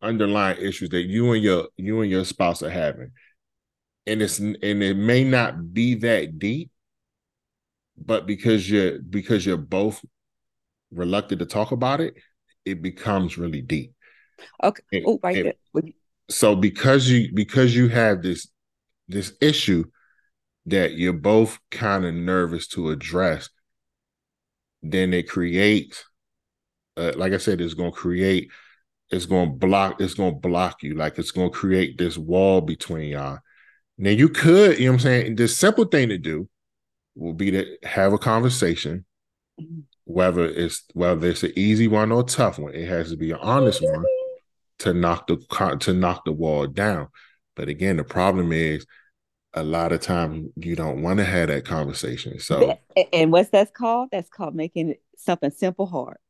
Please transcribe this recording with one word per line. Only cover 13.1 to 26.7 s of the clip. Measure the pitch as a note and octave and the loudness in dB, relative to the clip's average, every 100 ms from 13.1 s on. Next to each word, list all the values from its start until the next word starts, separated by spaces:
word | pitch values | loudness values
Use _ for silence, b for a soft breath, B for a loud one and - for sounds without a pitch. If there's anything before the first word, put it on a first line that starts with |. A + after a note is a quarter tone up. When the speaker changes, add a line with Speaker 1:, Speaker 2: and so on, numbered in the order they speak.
| G2 F2 E2+ | 0 -2 -4
Speaker 1:
really | E2+ D2+ | -6 -6
deep. | B1+ D#2 C2+ _ b b b b b b | -4 -6 -6 _ b b b b b b
Speaker 2:
Okay. | G3+ G#3 - | -2 -2 -6
Speaker 1:
And, | F#2+ - | -4 0
Speaker 2:
Oh, | A#3 | 0
right | F3 F#3+ | 0 -2
Speaker 1:
and | |
Speaker 2:
there. | - - _ | -2 -6 _
Would | D3+ D#3+ | -4 -4
you | - _ _ - | -10 _ _ -10
Speaker 1:
so | - G#2+ G2 | 2 2 4
because | G2+ - C3 C#3 B2+ | 2 2 4 4 6
you, | B2 A2+ | 4 2
because | G2+ G#2+ C3+ B2+ A#2+ | -2 0 4 4 6
you | B2 | 4
have | A#2+ A2+ F#2+ | 4 2 2
this, | F2+ E2+ - _ _ _ _ _ - | -2 -6 -10 _ _ _ _ _ -10
this | G2+ F#2 - | -8 -6 0
issue | D3+ D3+ - F2 D#2+ _ _ _ _ _ _ _ - | 2 2 2 0 0 _ _ _ _ _ _ _ -2
that | F#2+ D#2+ | 0 0
you're | D#2+ F2+ | 0 -2
both | E2+ G2+ A2 A2+ - - | 0 4 4 4 -2 -14
kinda | - A2+ G2 F2 | -4 -2 0 -2
nervous | E2+ F2 F#2 F2 E2 - | -4 -2 0 0 -4 -8
to | - D#2+ | -6 -4
address, | D2+ D#2+ F2 F#2 D2+ - _ _ _ _ _ _ _ _ _ _ _ _ _ | -4 -4 0 0 -2 -8 _ _ _ _ _ _ _ _ _ _ _ _ _
then | D#2+ F#2 F#2 | -4 -2 0
it | F2+ E2 | 0 -2
creates, | F#2+ F2 F2+ G#2 G#2+ - - - _ _ _ _ _ _ | -2 -2 2 4 2 0 -16 -20 _ _ _ _ _ _